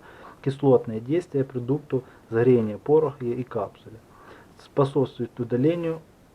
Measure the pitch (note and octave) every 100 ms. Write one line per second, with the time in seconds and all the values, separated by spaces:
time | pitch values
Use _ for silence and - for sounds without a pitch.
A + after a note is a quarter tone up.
0 | - - - - C#3 C#3 C#3 A#2+ A#2 A2
1 | A#2+ E3+ - C#3 C3 B2 A#2+ D3 - B2+
2 | - - - A2+ B2 A#2+ G#2+ G2+ - D#3
3 | D3 - A#2+ B2+ A#2+ A2+ G2 - - -
4 | - - - - - - - - C#3 C#3+
5 | B2 - A#2 - A#2 B2 D3+ F3 E3 D#3+
6 | - _ _